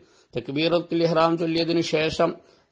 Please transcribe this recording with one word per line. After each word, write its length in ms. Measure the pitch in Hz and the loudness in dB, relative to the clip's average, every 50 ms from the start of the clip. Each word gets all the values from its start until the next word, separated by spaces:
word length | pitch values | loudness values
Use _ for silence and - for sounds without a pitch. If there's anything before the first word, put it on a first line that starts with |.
| - _ _ _ _ _ - | -18 _ _ _ _ _ -10
തക്ബീറത്തുൽ 680 | 123 - - 139 147 160 165 165 175 165 - 170 170 165 | -10 -8 -6 -4 -2 0 2 0 0 -2 0 -2 0 2
ഇഹ്റാം 360 | 165 170 160 165 165 165 165 | 2 2 4 2 2 2 0
ചൊല്ലിയതിനു 420 | 170 165 160 165 170 160 170 170 | -2 -2 0 -2 0 0 0 -2
ശേഷം 560 | 165 - - 156 156 160 156 - 170 160 - - - _ _ _ _ _ | 0 0 0 0 0 0 0 0 0 0 0 -6 -14 _ _ _ _ _